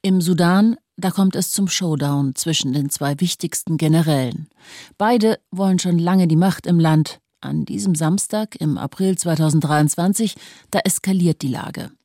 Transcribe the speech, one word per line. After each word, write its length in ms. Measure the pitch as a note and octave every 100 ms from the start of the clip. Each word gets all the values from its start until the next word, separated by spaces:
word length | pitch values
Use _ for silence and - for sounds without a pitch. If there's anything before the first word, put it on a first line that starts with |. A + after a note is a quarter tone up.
Im 180 | G3 F#3
Sudan, 580 | E3+ F3 E3+ F#3 A3 A3+ _ -
da 140 | F#3
kommt 240 | F#3 F#3+ -
es 160 | F#3
zum 160 | - F#3+
Showdown 640 | - F3 D3+ C#3+ C#3+ C#3
zwischen 400 | B2+ E3 D#3 C#3
den 160 | C#3 C#3
zwei 300 | - C#3 C#3+
wichtigsten 580 | F3+ - E3 - - D#3+
Generälen. 720 | D#3 D#3+ D#3+ C#3+ B2 - D#3 _ - - - _
Beide 400 | G#3+ A#3+ A3 - _
wollen 260 | F3+ G3 F#3
schon 220 | F3+ E3+
lange 280 | E3+ F#3+ F3
die 80 | D#3
Macht 300 | F#3+ E3 -
im 140 | F3
Land. 400 | D#3+ D#3 D3+ - _ _
An 260 | C3+ D3+ -
diesem 280 | G3 G3+
Samstag 640 | D#3 D#3+ F#3+ - G#3+ G#3+ -
im 200 | D#3 -
April 360 | C#3+ - F#3+ F#3
zweitausenddreiundzwanzig, 1200 | F3 D#3+ D#3 D#3 C#3+ D3+ D3+ - F3+ G3+ A3 - - - _
da 80 | F#3+
eskaliert 640 | F#3+ - F#3+ F#3+ F3 D#3
die 60 | C#3
Lage. 420 | A#2+ - - - _